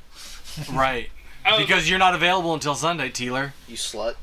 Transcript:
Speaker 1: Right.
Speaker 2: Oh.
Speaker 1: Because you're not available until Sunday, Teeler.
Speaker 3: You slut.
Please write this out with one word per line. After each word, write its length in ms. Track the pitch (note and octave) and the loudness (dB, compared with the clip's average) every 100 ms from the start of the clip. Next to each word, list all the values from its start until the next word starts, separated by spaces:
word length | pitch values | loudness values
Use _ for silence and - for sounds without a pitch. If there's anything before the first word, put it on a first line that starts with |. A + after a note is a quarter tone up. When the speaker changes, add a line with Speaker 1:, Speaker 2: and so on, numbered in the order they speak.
| - - - - - D#3 D3 | -20 -18 -16 -14 -12 -12 -6
Speaker 1:
Right. 380 | C3+ C3 B2 A2 - - - G3+ | 0 0 0 -6 -10 -14 -4 2
Speaker 2:
Oh. 100 | G#3+ | 2
Speaker 1:
Because 300 | G3+ E3 D#3+ | 4 2 4
you're 120 | F#3 | 4
not 120 | F#3 | 6
available 400 | F3 F3 F#3+ E3+ | 6 4 4 2
until 220 | D#3 D3 | 0 0
Sunday, 340 | C3 D#3+ E3+ C3 | 0 0 0 -2
Teeler. 440 | A#2+ B2 B2+ C#3 - - | -4 -2 -2 -4 -8 -12
Speaker 3:
You 80 | A2+ | -8
slut. 400 | - A2 A2+ - | -6 -4 -4 -4